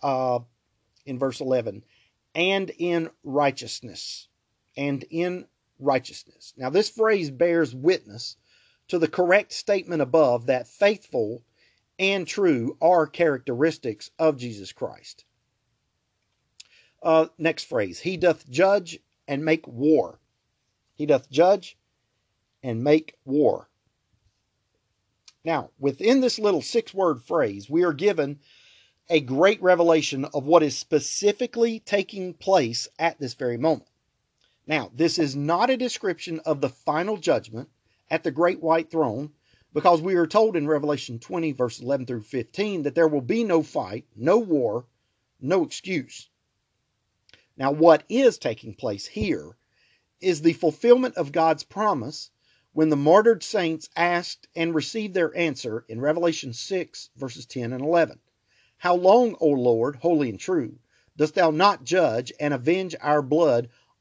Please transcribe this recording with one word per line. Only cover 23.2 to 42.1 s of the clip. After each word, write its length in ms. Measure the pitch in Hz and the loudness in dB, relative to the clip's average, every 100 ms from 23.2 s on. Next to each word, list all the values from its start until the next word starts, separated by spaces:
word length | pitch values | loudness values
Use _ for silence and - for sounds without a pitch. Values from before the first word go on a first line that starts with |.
| 131 | -4
war. 440 | 143 123 - - _ _ _ _ _ _ _ _ _ _ _ _ _ _ _ _ _ | 0 2 0 -10 _ _ _ _ _ _ _ _ _ _ _ _ _ _ _ _ _
Now, 280 | 165 151 - _ | -4 -4 -4 _
within 440 | 139 135 202 269 | -4 0 2 2
this 180 | 254 220 | 2 0
little 220 | 208 165 | 0 0
six-word 600 | - 233 - 190 180 123 | 0 -4 -4 -2 0 -2
phrase, 480 | - 165 117 98 101 | -2 -2 0 -4 -4
we 140 | 165 | 0
are 80 | 175 | 0
given 480 | 139 202 170 143 143 _ _ _ _ _ _ - | 2 0 0 -4 -6 _ _ _ _ _ _ 0
a 100 | 160 | 0
great 420 | 123 135 196 202 | 2 2 4 4
revelation 640 | 180 175 170 160 143 135 | 2 4 6 4 2 -6
of 220 | 139 143 139 | -6 -6 4
what 180 | 170 | 4
is 140 | 147 - | 4 -4
specifically 1040 | - 151 - - 208 202 247 233 233 226 | -2 -2 -2 -2 -2 0 -6 -2 -2 -2
taking 520 | - 202 190 196 180 | -4 -4 -4 -10 -12
place 540 | 175 190 190 120 117 - - | -8 2 2 2 -4 -10 -4
at 220 | 165 - | -4 -4
this 140 | 127 | -10
very 240 | - 123 120 | -4 -4 0
moment. 320 | 160 139 _ _ _ _ _ _ _ _ - | 0 0 _ _ _ _ _ _ _ _ -6
Now, 240 | 151 101 123 | -4 -4 0
this 240 | 160 175 | 0 0
is 160 | 143 139 | -2 -2
not 340 | 147 175 247 | -2 0 0
a 60 | 254 | 0
description 640 | 247 - 196 165 - 160 160 | -4 -6 -8 -8 -10 -8 -4
of 160 | 143 | -2
the 80 | 135 | -4
final 480 | - - 151 196 208 | -6 -4 -4 -4 -4
judgment 500 | 170 123 113 113 147 _ _ _ - | 0 0 -2 -14 -16 _ _ _ -8
at 140 | 160 | -4
the 80 | 165 | -4
great 300 | 135 175 190 | 0 -2 0
white 280 | 160 165 160 | 0 0 0
throne, 440 | 160 131 113 151 _ _ _ _ | -2 -2 -2 -10 _ _ _ _
because 280 | 151 175 170 | 2 4 4
we 140 | 180 175 | 2 0
are 120 | 160 | 2
told 280 | 208 220 170 | 2 2 0
in 120 | 147 | 0
Revelation 520 | 147 147 143 - 117 | 0 0 -4 -6 -14
twenty, 320 | - 180 160 | -8 -6 -6
verse 300 | 127 123 - | -2 -4 -4
eleven 240 | 156 139 | -4 -4
through 160 | 120 | -4